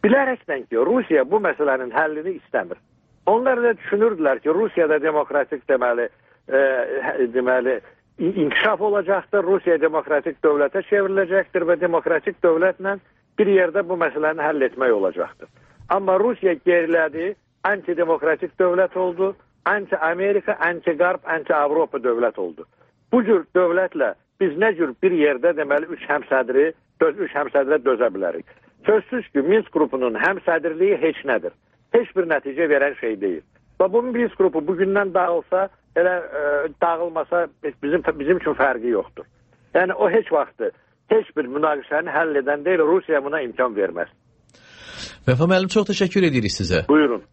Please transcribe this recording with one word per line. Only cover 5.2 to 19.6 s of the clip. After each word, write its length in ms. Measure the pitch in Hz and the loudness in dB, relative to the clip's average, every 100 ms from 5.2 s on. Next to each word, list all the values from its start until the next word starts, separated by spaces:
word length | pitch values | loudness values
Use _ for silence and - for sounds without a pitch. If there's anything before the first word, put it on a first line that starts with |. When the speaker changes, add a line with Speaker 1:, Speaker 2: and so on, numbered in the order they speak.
| 139 143 135 143 - | 0 -2 -2 -6 -2
Speaker 1:
deməli, 420 | 135 123 120 117 _ _ _ - | 0 2 0 -4 _ _ _ -2
e, 120 | 135 135 131 120 135 151 | 2 2 0 -2 -4 -6
hə, 80 | - 123 | -2 -2
deməli, 440 | 123 127 127 123 123 - _ _ - | 0 0 0 0 -4 -6 _ _ -6
in-, 160 | 165 196 | -4 -2
inkişaf 360 | 147 - 208 190 | -2 0 0 0
olacaqdır, 640 | 208 202 175 190 - 202 | 0 -2 0 -4 0 -2
Rusiya 360 | 175 196 - 165 | 2 0 2 2
demokratik 580 | 156 156 139 151 147 143 | 2 0 -2 -2 -2 0
dövlətə 400 | 156 143 143 196 - | 2 2 0 -2 0
çevriləcəkdir 760 | 202 196 190 180 190 175 185 170 | 0 2 0 2 0 0 -2 0
və 140 | 170 | 0
demokratik 560 | 175 165 160 160 208 180 | 2 0 0 -2 -2 0
dövlətlə 540 | 180 160 185 180 190 196 _ _ _ - | 2 4 2 0 -6 -6 _ _ _ -2
bir 120 | 202 | 4
yerdə 320 | 190 180 170 175 | 4 4 0 -2
bu 80 | 180 | -2
məsələni 460 | 165 147 156 160 | -2 0 -2 0
həll 240 | 151 156 131 | -2 0 -2
etmək 240 | 123 131 | 0 0
olacaqdır. 560 | 107 95 87 80 - - _ _ _ - | 2 0 -2 -8 -8 -20 _ _ _ -2
Amma 300 | 185 190 190 | -2 2 2
Rusiya 320 | 226 226 190 | 0 0 -2
gerilədi, 800 | 165 180 175 160 170 160 151 180 208 _ _ | 0 2 2 2 0 0 -4 -8 -8 _ _
antidemokratik 880 | 190 202 - 170 165 160 156 151 170 _ | -4 -4 -4 -2 0 0 0 -2 -4 _
dövlət 360 | 185 180 180 185 | 0 2 0 0
oldu 320 | 180 170 190 196 _ _ | -4 -2 -4 -4 _ _